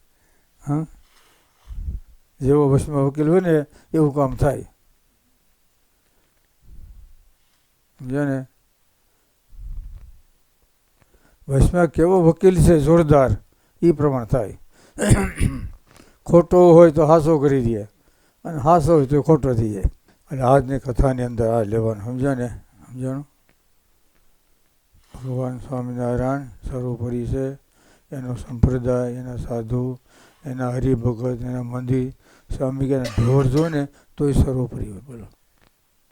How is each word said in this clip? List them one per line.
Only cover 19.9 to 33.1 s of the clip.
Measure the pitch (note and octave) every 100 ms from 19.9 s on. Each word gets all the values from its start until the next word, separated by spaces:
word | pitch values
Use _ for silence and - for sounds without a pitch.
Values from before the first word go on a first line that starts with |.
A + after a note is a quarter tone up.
| - _ _ _
એટલે | C3+
આજની | B2 C#3 B2+ C3+
કથાની | C3+ A#2 C#3 B2+
અંદર | B2 A#2 A2+
આ | A#2
લેવાનું, | G2+ A2+ A2+ G#2+
સમજ્યા | A2+ B2+ C#3 B2+
ને? | A#2+
સમજાણું? | - - _ - B2+ C3 C3+ C#3+ _ _ _ _ _ _ _ _ _ _ _ _ _ _ _ _ _ _ C3
ભગવાન | C3 B2+ B2+ B2+
સ્વામિનારાયણ | G#2+ B2+ B2 B2 A#2+ B2 B2+ C#3 C3 - -
સર્વોપરી | C3+ B2 A#2 A#2+ A#2+ A#2+
છે, | C3 C3+ C#3 _ _ _ _ _
એનો | C#3+ B2 A2+
સંપ્રદાય, | - A#2+ B2+ B2+ A#2+ B2 B2
એના | B2 B2+ B2
સાધુ, | - A#2 A2+ B2 B2+ B2+ _ _ _ _ C3+
એના | B2+ B2+
હરિભગત, | B2+ C3 B2 A#2+ A2 B2+ A#2+
એના | B2 B2+
મંદિર. | A#2+ B2 B2 C3 B2+ - _ _ - -
સ્વામી | C3+ C3+ C3+
કે |
એના | C3+
ઢોર | B2